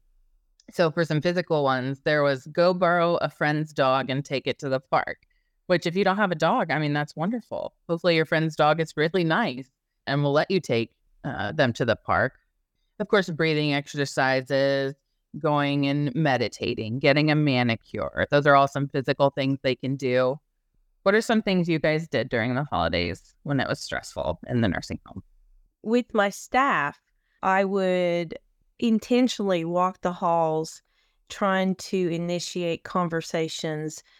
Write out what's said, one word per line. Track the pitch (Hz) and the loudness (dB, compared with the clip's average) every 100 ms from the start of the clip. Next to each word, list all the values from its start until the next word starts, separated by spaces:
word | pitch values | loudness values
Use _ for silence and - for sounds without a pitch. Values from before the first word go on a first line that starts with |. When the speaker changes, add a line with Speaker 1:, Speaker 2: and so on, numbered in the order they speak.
| _ _ _ _ _ _ - | _ _ _ _ _ _ -6
Speaker 1:
So | - 165 | 0 0
for | 170 160 | 0 0
some | 151 | 0
physical | 175 175 170 151 | 0 -2 0 0
ones, | 139 127 131 135 | 2 0 -2 -4
there | 156 151 | 0 2
was, | 143 131 151 | 2 0 -2
"Go | 175 175 | 2 2
borrow | 180 175 175 170 170 | 4 2 4 2 0
a | 156 | -2
friend's | - 151 151 156 | -2 0 0 -2
dog | - 131 131 131 | 0 2 2 0
and | 135 - | -4 -4
take | 135 131 | -4 -4
it | - | -4
to | 139 | -2
the | 131 | -4
park." | - 156 - - _ _ _ _ - | 0 -2 -2 -8 _ _ _ _ -2
which | 170 170 | -2 0
if | 185 | 0
you | |
don't | 185 190 | 0 2
have | 196 | 0
a | 165 | 0
dog, | 160 247 185 | 0 0 0
I | 143 | -2
mean, | 151 | 0
that's | 147 147 156 | -2 -4 -4
wonderful. | 175 240 - 98 - - - | -4 -4 -8 -8 -10 -12 -6
Hopefully | 170 180 160 | 0 2 2
your | 156 | 2
friend's | 160 160 156 | 0 0 2
dog | 151 160 | 2 2
is | 156 151 | -2 -2
really | 151 190 | 0 0
nice | 165 180 185 123 131 _ _ _ - | 2 0 -2 -6 -14 _ _ _ -4
and | 143 | 0
will | 143 | 2
let | 147 170 | 2 2
you | 190 | 0
take, | - 117 113 _ _ _ | 0 0 -2 _ _ _
uh, | 143 110 104 | -10 -6 -4
them | 156 127 | 0 0
to | - 117 | 0 -2
the | 104 | -2
park. | - 92 127 - _ _ _ _ _ - | 0 0 0 -4 _ _ _ _ _ -10
Of | 202 | 0
course, | 202 180 | 0 0
breathing | 156 160 151 151 143 | -2 0 0 0 -2
exercises, | 143 147 139 151 131 131 131 135 139 139 135 143 _ _ _ 147 | -4 -6 -4 0 0 0 0 0 2 0 -2 -8 _ _ _ -6
going | 151 147 143 143 139 | -2 0 0 0 0
and | 143 143 165 | 0 -2 0
meditating, | 151 123 104 - 101 - 113 131 | 0 2 -2 -4 -6 -4 -6 0
getting | 143 147 151 | 4 4 4
a | 151 | 2
manicure. | 147 123 120 113 _ 104 73 64 98 | 2 2 0 -2 _ -8 -6 -2 2
Those | 143 147 | 4 6
are | 139 | 6
all | 139 | 4
some | 139 143 | 0 -4
physical | 139 127 139 139 | -2 -2 2 0
things | 143 135 139 | 2 -2 0
they | 135 123 | -2 -2
can | 131 139 | -4 -2
do. | 131 127 127 147 _ _ _ _ _ _ | 0 2 2 -2 _ _ _ _ _ _
What | 196 | 2
are | 214 | 2
some | 233 220 | 2 0
things | 208 185 170 | 2 0 2
you | 160 | 2
guys | 156 156 165 | 2 0 0
did | 131 131 | -2 0
during | 120 120 127 | -2 0 -2
the | |
holidays | 151 85 82 87 87 - - _ | -2 0 0 0 -2 -6 -14 _
when | 147 135 | -4 -2
it | - | -2
was | 123 | -6
stressful | - - - - 67 87 - | -6 -10 -8 -6 -6 -6 -4
in | 120 | 0
the | 104 | 0
nursing | 78 - - - | -2 -6 -12 -12
home? | - - _ _ _ _ _ | -18 -18 _ _ _ _ _
Speaker 2:
With | 214 247 - 214 | -2 -2 0 0
my | 202 | 0
staff, | - - 254 277 165 143 - _ _ _ _ | -4 -2 0 2 0 -2 -6 _ _ _ _
I | 185 190 | 0 2
would | 196 196 185 180 175 175 170 - - _ _ - | 2 0 0 2 0 -2 -4 -12 -18 _ _ -4
intentionally | 233 220 - 247 254 - 196 175 165 | 0 0 2 2 2 0 -2 -2 0
walk | 175 185 - | 0 0 -2
the | 180 | -6
halls | 175 175 170 160 156 160 - _ _ _ _ - | -2 0 2 2 0 -4 -12 _ _ _ _ -18
trying | - 202 190 190 180 | -4 0 2 0 -2
to | - 190 175 | -4 -2 -2
initiate | 170 170 175 - 180 170 165 | -2 -4 -6 -6 -6 -4 -6
conversations | - 185 175 165 - 165 160 - 160 151 156 - - | -4 -4 -2 -4 -4 -4 -4 -6 -6 -6 -8 -10 -18